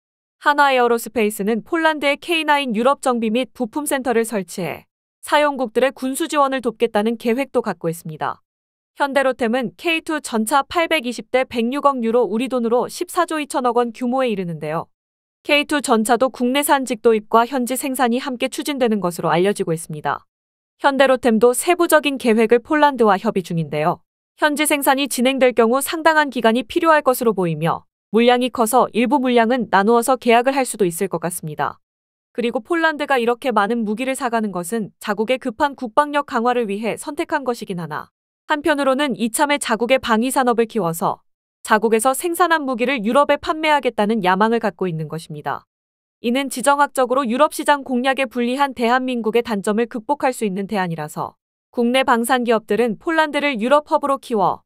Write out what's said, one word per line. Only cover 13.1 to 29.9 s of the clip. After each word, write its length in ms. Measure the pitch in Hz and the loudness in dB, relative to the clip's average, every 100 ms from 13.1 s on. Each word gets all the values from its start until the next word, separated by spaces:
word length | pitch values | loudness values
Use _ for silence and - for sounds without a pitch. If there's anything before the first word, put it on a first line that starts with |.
| - 330 320 | -2 -2 -2
이천억 380 | 294 302 247 233 | -4 -2 0 2
원 160 | 240 | 0
규모에 340 | 220 247 262 254 | -2 -2 0 0
이르는데요. 600 | 196 175 160 151 160 - _ _ _ _ _ | -2 -4 -6 -6 -6 -6 _ _ _ _ _
케이투 380 | - 294 294 294 | 0 0 2 -2
전차도 480 | 262 220 220 233 262 | 2 0 2 2 2
국내산 540 | - 247 277 294 285 | 0 -2 0 2 0
직도입과 640 | 262 233 233 220 214 226 240 | 0 0 2 2 2 2 2
현지 320 | 269 233 254 | -2 -4 -4
생산이 420 | 285 262 247 233 | -6 -2 0 0
함께 300 | 277 247 262 | -4 -4 -4
추진되는 500 | - 311 277 240 214 | -4 -6 -2 0 0
것으로 300 | 180 170 165 | -2 -4 -2
알려지고 420 | 160 190 202 180 | 2 2 0 -4
있습니다. 540 | 160 - 151 143 - - _ _ _ _ _ | -4 -6 -8 -6 -6 -8 _ _ _ _ _
현대로템도 680 | 285 269 269 254 247 220 240 | 0 4 4 4 2 4 4
세부적인 680 | 247 - 349 339 311 294 269 | 2 0 2 4 4 2 -2
계획을 420 | 247 220 226 240 | 0 2 4 2
폴란드와 580 | - 302 294 262 220 185 | 2 2 2 4 2 4
협의 260 | 214 196 | 0 -2
중인데요. 580 | 170 170 151 151 160 151 _ _ _ _ | -4 -4 -4 -2 -2 -2 _ _ _ _
현지 280 | 302 285 302 | 0 2 0
생산이 440 | 294 277 269 277 | 2 2 2 0
진행될 420 | - 247 269 254 | 0 0 4 2
경우 300 | 226 226 262 | 4 2 2
상당한 480 | - 330 320 311 285 | -2 0 2 4 2
기간이 340 | 247 226 226 | 0 2 2
필요할 380 | - 349 339 302 | -2 0 4 4
것으로 320 | 285 254 226 | 4 2 0
보이며 500 | 202 175 156 160 131 - _ _ | 2 -2 -2 -2 -4 -8 _ _
물량이 380 | 214 233 247 247 | 2 4 4 0
커서 360 | - 220 254 - | 0 2 4 2
일부 260 | 208 240 285 | 2 2 2
물량은 480 | 254 240 226 254 214 | 2 2 4 0 2
나누어서 440 | 190 202 | 2 4